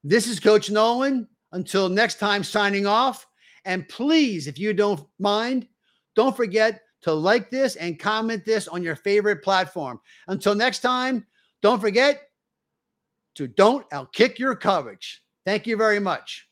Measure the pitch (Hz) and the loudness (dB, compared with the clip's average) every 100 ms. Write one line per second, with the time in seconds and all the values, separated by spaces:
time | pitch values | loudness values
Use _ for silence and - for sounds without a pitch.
0 | 143 220 220 202 208 214 202 208 226 240 | 2 0 2 0 4 4 2 0 2 2
1 | 269 269 220 _ _ 185 - 190 190 190 | 0 -2 -6 _ _ -12 -4 -2 0 0
2 | 226 - 208 202 180 208 202 202 202 214 | 0 -2 -2 -2 -2 0 0 0 0 2
3 | 262 247 - _ _ _ 190 185 143 - | 0 -4 -20 _ _ _ -6 -6 -6 -6
4 | 277 320 269 180 143 143 208 196 208 170 | 0 2 2 -2 -8 -6 -2 0 0 0
5 | - - 196 208 233 262 - _ _ _ | -8 -4 -2 0 -2 -4 -6 _ _ _
6 | _ - 262 - 226 214 220 208 _ _ | _ 2 2 0 -2 2 2 0 _ _
7 | 170 156 170 233 190 262 269 - 170 156 | -2 0 2 2 0 -2 -2 -2 -8 -4
8 | 202 220 226 220 214 220 - 175 170 151 | -4 -2 -4 -6 -2 -2 -2 -8 -6 -6
9 | 202 202 208 208 196 190 175 175 135 117 | 0 0 0 -2 0 0 0 -6 -10 -12
10 | _ - - 190 196 208 240 - 247 254 | _ -20 -8 -2 0 2 0 0 -2 -2
11 | 254 247 - _ _ _ 202 233 214 208 | -2 -4 -8 _ _ _ 2 2 0 2
12 | 277 285 _ _ _ _ _ _ _ _ | 2 0 _ _ _ _ _ _ _ _
13 | _ _ _ - 131 110 202 269 - 143 | _ _ _ -10 -4 6 6 4 -6 -10
14 | 131 - 240 - 262 240 - 180 120 - | -10 2 2 2 -4 0 0 0 -2 -14
15 | - - _ _ 185 208 233 214 220 208 | -18 -18 _ _ -4 -4 -4 0 0 0
16 | 196 139 - - _ | -2 -6 -8 -18 _